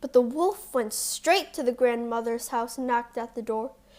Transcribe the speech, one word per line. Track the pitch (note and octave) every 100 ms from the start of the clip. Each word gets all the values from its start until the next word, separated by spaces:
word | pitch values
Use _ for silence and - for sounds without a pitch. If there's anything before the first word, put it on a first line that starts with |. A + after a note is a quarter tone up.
But | C4+
the | B3+
wolf | A#3+ C#4 F4+ G#4 -
went | C4 A3
straight | - - - - F#4 E4+
to | -
the | B3
grandmother's | A#3+ B3+ A#3 A#3 A3+ A#3 A#3 -
house | B3 A#3 -
and | B3+
knocked | A#3+ A#3+ -
at | A#3 -
the |
door. | A3+ A3 A#3+ - _